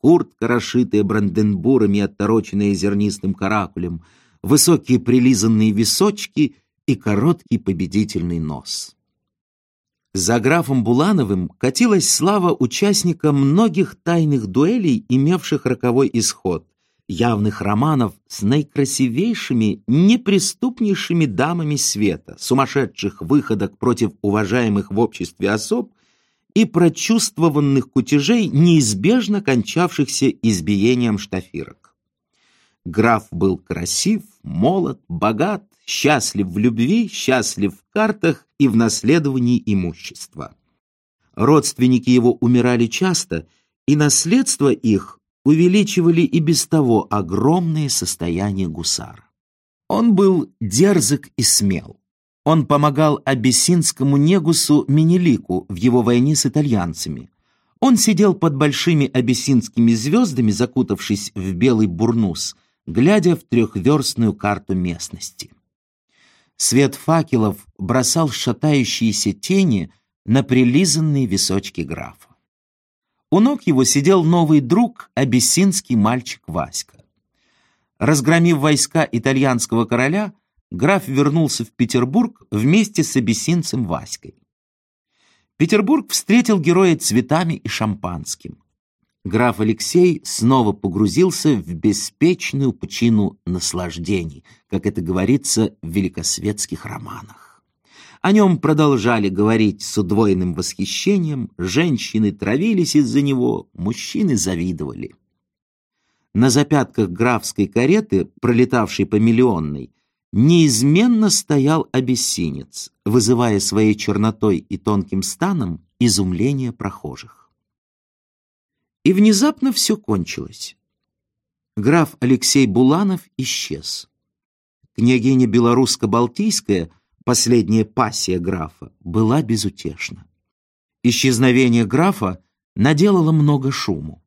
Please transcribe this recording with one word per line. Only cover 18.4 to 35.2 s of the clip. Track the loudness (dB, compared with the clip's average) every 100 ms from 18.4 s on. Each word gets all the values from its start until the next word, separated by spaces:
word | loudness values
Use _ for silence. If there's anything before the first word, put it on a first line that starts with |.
наикрасивейшими, | -2 -2 -2 -4 -4 0 -2 0 -2 -4 -2 0 0 -2 -2
неприступнейшими | 2 4 2 2 0 0 -4 -6 -2 -2 -2 -2 -2 0
дамами | 0 -2 -2 -4 -2
света, | -4 -2 -2 -2 -10 -14
сумасшедших | -2 0 0 -2 -4 -6 -8 -8
выходок | 0 0 0 -4 -4 _
против | -2 0 -2 -2
уважаемых | -2 -2 0 -2 0 -2 -2
в | -2
обществе | -2 -2 -12 _ -2
особ | -2 -2 -6 -6 _ _ _ _ _ _
и | 0
прочувствованных | 0 2 2 0 -2 -2 -2 -2 0 2 2 0 0
кутежей, | -4 0 0 2 0 2
неизбежно | 2 4 4 2 0 0 0 0 -2
кончавшихся | 0 -2 0 -2 -4 -2 -4 0 -2
избиением | 0 -2 -2 0 0 2 2 0 -2
штафирок. | -6 -10 -10 -14 -14 -18 _ _ _ _ _ _ _ _ _ _ -8
Граф | 0 2 2 -2
был | -2 -2 -2
красив, | _ -8 -6 -4 -2 -2 -6 _
молод, | -10 -2 0 0 -4 -8 _
богат, | -4